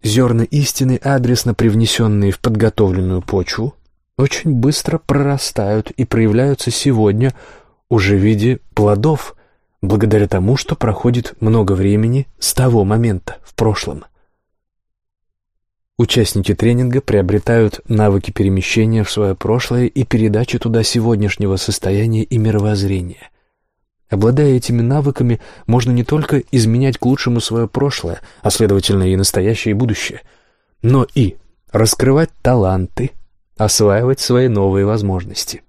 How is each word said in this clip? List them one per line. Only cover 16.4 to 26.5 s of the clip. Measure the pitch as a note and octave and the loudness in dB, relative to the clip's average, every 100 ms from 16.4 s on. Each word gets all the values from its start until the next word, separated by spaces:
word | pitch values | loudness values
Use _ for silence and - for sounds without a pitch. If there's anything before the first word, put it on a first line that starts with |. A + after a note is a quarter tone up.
| G2 | -2
тренинга | G2+ A2+ A#2+ B2+ B2+ | 0 0 0 0 -2
приобретают | - G#2 F#2 G#2 - A#2 G#2+ - - | 0 0 2 0 2 2 2 -2 -4
навыки | G#2+ G#2+ G2 - | 2 2 2 -2
перемещения | - G2 F#2+ F2+ - A2 A2+ | -2 0 0 0 0 2 0
в | G2+ | -2
свое | - G2+ F#2 | -2 -2 -2
прошлое | - A#2 - A#2+ | -2 -2 0 -2
и | A#2+ - | 0 -2
передачи | A#2+ A2+ A2 G#2 B2 B2 | -2 0 2 0 -2 -2
туда | A#2 A2+ | 0 0
сегодняшнего | G#2+ A#2+ A2+ A2 G#2 - G#2 F#2+ | 0 0 0 0 -2 -2 -2 -2
состояния | - G2+ F#2 G2+ A2+ A2 | -4 -4 -2 0 0 -2
и | A2 A#2 | -2 0
мировоззрения. | A2 G#2+ G#2 G#2 G2 F#2+ F2 - - _ _ _ _ _ _ _ _ | 0 0 0 0 -2 -4 -6 -14 -20 _ _ _ _ _ _ _ _
Обладая | G2+ G#2+ C3 D3 B2+ | 0 2 2 2 2
этими | - A#2+ | 0 -2
навыками, | A#2 C#3+ C#3+ C3 B2 A2+ - - - | 0 0 -2 0 -2 -2 -6 -14 0
можно | A#2 A#2 | 0 2
не | A#2+ | 0
только | A#2 D3+ D3 C#3+ - | 0 -2 0 -2 0